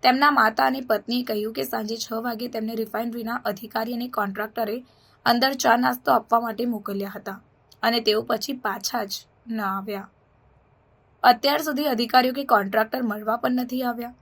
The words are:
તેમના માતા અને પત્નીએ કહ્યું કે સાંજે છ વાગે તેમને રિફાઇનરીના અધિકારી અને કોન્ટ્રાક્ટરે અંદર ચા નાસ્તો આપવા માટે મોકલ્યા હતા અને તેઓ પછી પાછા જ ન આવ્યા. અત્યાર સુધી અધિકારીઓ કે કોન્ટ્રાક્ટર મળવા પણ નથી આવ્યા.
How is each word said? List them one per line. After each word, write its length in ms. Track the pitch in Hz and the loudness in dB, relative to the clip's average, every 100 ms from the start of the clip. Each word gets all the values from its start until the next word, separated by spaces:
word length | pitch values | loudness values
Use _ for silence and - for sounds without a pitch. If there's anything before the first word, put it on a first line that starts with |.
તેમના 280 | 254 254 285 | 4 6 6
માતા 340 | 277 220 220 262 | 6 4 4 2
અને 160 | 269 | 2
પત્નીએ 420 | - 208 - 247 | -2 -2 0 -4
કહ્યું 300 | 247 214 214 | -2 -2 -2
કે 100 | 226 | -4
સાંજે 320 | 247 220 214 226 | -4 -4 -6 -6
છ 100 | - 220 240 | -6 -4 -4
વાગે 220 | 226 247 | -4 -6
તેમને 260 | 233 220 226 | -4 -4 -4
રિફાઇનરીના 640 | 220 214 233 233 226 240 - | -4 -4 -4 -6 -6 -4 -4
અધિકારી 520 | 202 214 226 226 240 | -6 -6 -6 -4 -6
અને 80 | 247 233 | -4 -2
કોન્ટ્રાક્ટરે 600 | 202 196 214 226 214 233 254 _ _ _ - | -4 -4 -6 -4 -4 -4 -10 _ _ _ 0
અંદર 280 | 240 269 | 2 2
ચા 240 | 269 254 233 | 2 4 4
નાસ્તો 340 | 254 247 - | 4 0 2
આપવા 280 | 240 - 233 | 2 4 0
માટે 260 | 233 226 240 | 0 -4 -4
મોકલ્યા 500 | 220 202 196 196 196 | -4 -6 -6 -6 -8
હતા 240 | - 190 _ _ _ _ | -12 -12 _ _ _ _
અને 160 | 226 233 | 0 2
તેઓ 200 | 220 214 | 2 0
પછી 320 | 226 220 - 254 214 | 0 -4 -2 -6 -6
પાછા 400 | 190 - 240 202 | -4 -4 -4 -4
જ 80 | - - _ 233 | -8 -12 _ -10
ન 120 | 220 | -4
આવ્યા. 480 | 196 196 196 202 - _ _ _ _ _ _ _ _ _ _ _ | -2 -4 -4 -8 -8 _ _ _ _ _ _ _ _ _ _ _
અત્યાર 380 | 247 233 277 294 302 | 4 6 4 2 0
સુધી 220 | 269 294 | -2 0
અધિકારીઓ 440 | 233 233 254 254 254 | 0 4 4 4 -2
કે 80 | 277 | 2
કોન્ટ્રાક્ટર 560 | 214 196 214 220 262 | 4 4 0 0 -2
મળવા 340 | 240 208 214 233 | -2 -2 -2 0
પણ 220 | 254 254 | 0 0
નથી 180 | 240 254 | -2 -4
આવ્યા. 300 | 247 240 240 247 | -4 -4 -8 -14